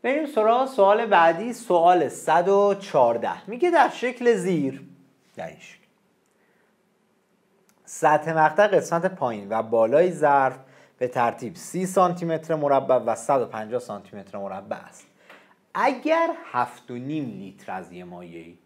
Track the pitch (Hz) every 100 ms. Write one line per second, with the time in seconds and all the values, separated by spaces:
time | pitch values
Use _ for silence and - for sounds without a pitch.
0 | 240 285 294 - 214 240 262 - 196 220
1 | 226 185 165 165 226 226 - 175 170 180
2 | 135 - - 165 180 196 202 196 - 147
3 | 120 117 110 - - 240 349 330 233 -
4 | 247 247 240 220 180 170 139 135 - -
5 | _ _ _ - 87 - - - _ _
6 | _ _ _ _ _ _ _ _ _ _
7 | _ _ _ _ _ _ _ _ - -
8 | 156 151 165 160 151 151 208 185 175 170
9 | 185 180 127 110 98 110 113 113 113 143
10 | 185 160 147 139 131 131 - _ _ _
11 | 123 127 120 - 117 85 - 170 185 190
12 | 180 175 170 160 160 156 143 135 135 127
13 | 110 110 - 135 110 110 107 120 - 101
14 | - 104 95 104 98 95 104 104 - -
15 | _ _ _ - _ _ _ - 247 247
16 | 302 320 339 330 - 123 120 - - 123
17 | 131 156 131 98 95 - - 92 87 90
18 | 90 87 87 85 82 -